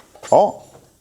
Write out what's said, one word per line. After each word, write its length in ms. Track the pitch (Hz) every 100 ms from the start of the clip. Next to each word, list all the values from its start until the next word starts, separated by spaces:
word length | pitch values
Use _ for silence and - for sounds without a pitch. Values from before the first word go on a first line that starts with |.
| _ - -
O! 320 | 143 202 - - - _ _